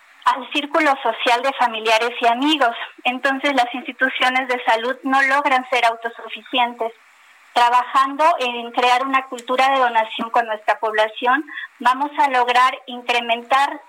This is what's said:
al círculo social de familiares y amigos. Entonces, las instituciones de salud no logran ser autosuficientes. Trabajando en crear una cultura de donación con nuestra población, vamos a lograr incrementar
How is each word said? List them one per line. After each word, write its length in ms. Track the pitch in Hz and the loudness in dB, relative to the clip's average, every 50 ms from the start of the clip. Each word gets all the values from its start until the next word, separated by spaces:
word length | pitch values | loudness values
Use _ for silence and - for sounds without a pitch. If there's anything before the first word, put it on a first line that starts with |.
| _ _ - _ - | _ _ -14 _ 0
al 260 | - 262 269 254 - - | 0 0 0 -4 -6 -6
círculo 440 | 302 285 294 - 330 311 294 269 277 - | -6 -4 -2 0 2 2 2 2 0 0
social 400 | 233 220 - - 262 233 - 269 | -4 -4 -2 0 0 0 2 0
de 100 | 269 269 | -2 -2
familiares 580 | - 247 240 226 220 220 220 226 220 233 240 240 - | 0 -2 -2 -2 -2 0 0 2 2 0 -2 -4 0
y 60 | 254 | 2
amigos. 500 | 233 233 240 277 302 320 285 262 233 233 - - - - _ - | 2 2 2 2 0 2 2 2 0 0 -4 -12 -14 -14 _ -6
Entonces, 500 | 247 247 254 - 277 269 269 302 294 277 | -6 -4 -2 -2 -2 -2 0 -2 0 2
las 180 | 262 240 240 - | 2 0 0 -2
instituciones 720 | 247 - - - - 262 262 - - 262 254 254 254 262 247 | -10 -10 -10 -6 -2 -2 -2 0 0 0 0 0 0 -2 -2
de 160 | 247 247 - | -4 -4 0
salud 340 | - 226 226 226 247 262 - - | 0 0 0 0 -4 -6 -4 -2
no 180 | 269 262 269 | 0 2 2
logran 480 | 269 269 269 285 285 294 262 254 254 - | 2 2 2 0 2 2 0 0 0 0
ser 160 | 262 247 233 | -2 2 2
autosuficientes. 1080 | 233 233 226 - 233 - - - 226 - 233 214 - - 254 240 240 240 240 226 226 - _ _ _ _ _ _ _ _ _ _ _ - | 0 0 -2 -8 -10 -10 -10 -16 -14 -14 -14 -14 -6 -2 -2 -2 -2 -2 -4 -6 -6 -6 _ _ _ _ _ _ _ _ _ _ _ 0
Trabajando 800 | 240 240 240 240 247 247 - - 269 - 277 285 269 311 330 349 311 | 2 2 4 4 2 0 2 2 2 2 2 0 2 2 2 2 2
en 320 | 254 247 240 240 233 233 | -2 -4 -4 -6 -10 -6
crear 320 | 233 254 247 247 247 247 269 | -2 0 2 4 4 2 0
una 220 | 277 262 254 254 | 0 0 -2 -2
cultura 440 | - 262 240 233 - 254 262 262 269 | -2 -12 -12 -6 -4 0 2 2 4
de 100 | 277 269 | 4 4
donación 500 | 254 240 233 220 220 220 - - 233 226 | 2 2 2 0 0 0 -4 -8 -8 -2
con 160 | - 247 226 | 0 0 0
nuestra 320 | 220 214 214 - - 208 - | 0 -4 -6 -2 -2 -2 -2
población, 640 | - 220 220 214 214 220 220 - 254 240 254 285 320 - - - - - _ - | -2 -4 0 0 0 0 -2 -4 0 0 2 0 0 -6 -12 -14 -14 -14 _ -2
vamos 320 | 240 247 262 262 285 294 294 302 | 0 0 0 0 -2 -6 0 0
a 100 | 294 277 | 0 2
lograr 480 | 254 247 240 247 240 240 254 254 262 - - | 2 2 2 2 4 4 4 4 2 -2 -12
incrementar 960 | - 240 247 240 - 247 240 240 233 233 240 240 - 277 269 277 285 320 - - | -14 -14 -12 -6 -2 -2 -2 0 0 -2 -2 0 0 2 2 2 2 -2 -8 -14